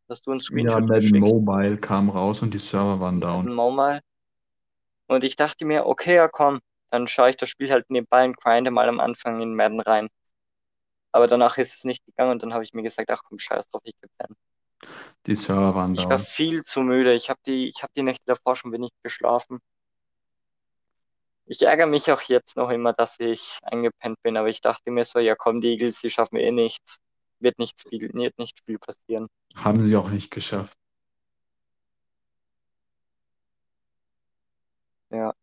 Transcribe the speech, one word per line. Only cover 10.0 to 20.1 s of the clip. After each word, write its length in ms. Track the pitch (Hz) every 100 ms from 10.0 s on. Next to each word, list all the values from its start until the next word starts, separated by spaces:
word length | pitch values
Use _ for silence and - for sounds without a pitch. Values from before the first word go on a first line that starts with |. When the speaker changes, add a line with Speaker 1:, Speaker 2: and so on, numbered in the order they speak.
| 107 - _ _ _ _ _ _ _ _ _
Speaker 1:
Aber 160 | 120 120
danach 300 | 123 120 -
ist 180 | 127 -
es 80 |
nicht 220 | 127 123 _
gegangen 260 | - 127
und 120 | 120
dann 100 | 110
hab 80 | 117
ich 120 | 107
mir 100 | 117
gesagt, 260 | 110 - 110
ach 120 | 117 -
komm, 120 | 104
scheiß 280 | - - 104
drauf, 120 | -
ich 120 | - -
geh 80 | - -
pennen. 200 | - 107 _ _ _ _ - - - _ -
Speaker 2:
Die 100 | 101
Server 400 | - 98 98 92
waren 200 | 92 90
Speaker 1:
Ich 120 | 90
war 80 | -
Speaker 2:
down. 20 |
Speaker 1:
viel 440 | 101 - 160 165
zu 180 | 156 -
müde. 320 | 131 127 123
Ich 160 | 120 -
hab 120 | 131
die, 240 | - 135 127
ich 160 | -
hab 80 | -
die 100 | -
Nächte 200 | 135 127 -
davor 300 | 123 - 127
schon 160 | 123
wenig 200 | 117 123 -
geschlafen. 560 | 120 - 120 120 - 127 - _ _ _ _